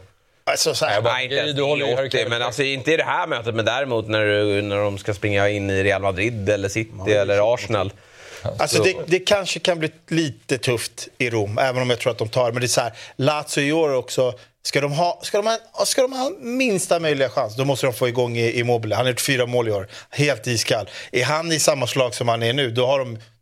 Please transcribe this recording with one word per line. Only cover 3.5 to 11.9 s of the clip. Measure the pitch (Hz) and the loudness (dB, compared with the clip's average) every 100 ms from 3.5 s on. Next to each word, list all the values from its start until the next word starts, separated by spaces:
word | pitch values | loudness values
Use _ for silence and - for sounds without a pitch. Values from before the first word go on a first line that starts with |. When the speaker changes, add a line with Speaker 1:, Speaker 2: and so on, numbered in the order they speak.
| 113 | 0
Speaker 3:
Men | 107 | 0
däremot | 123 139 117 104 | 0 0 -2 0
när | 110 107 | 0 2
du, | 104 107 101 | 2 2 0
när | 104 101 | 0 0
de | 104 98 | 0 -2
ska | - | -6
springa | 104 107 101 101 | -4 0 2 2
in | 104 98 | 0 0
i | 95 | 2
Real | 98 95 | 2 2
Madrid | 98 90 110 113 98 | 0 0 -2 -2 0
eller | 104 98 | 0 0
City | 113 110 104 | -4 -6 -6
Speaker 4:
Ja, | 95 | 0
det | |
är | 104 | 2
Speaker 3:
eller | 101 101 | 2 2
Speaker 4:
så. | 107 | 2
Speaker 3:
Arsenal. | 120 101 107 95 - - - - - - 107 | 0 0 -2 -2 -6 -20 -20 -20 -10 -8 -2
Speaker 1:
Alltså, | 147 170 | 0 4
Speaker 3:
Så | |
Speaker 1:
det, | 190 185 160 | 2 2 0
det | 180 | 0
kanske | 185 202 180 165 | 2 0 0 -4
kan | - 170 | -2 0
bli | 156 - - | -2 -6 -4
lite | 165 151 - - 131 | 0 0 -4 -4 -2
tufft | - 117 - - - - | 0 -2 -4 -12 -14 -4
i | 123 | 0
Rom, | 113 101 104 | 0 0 0
även | 131 127 | 0 0
om | |
jag | 123 | 0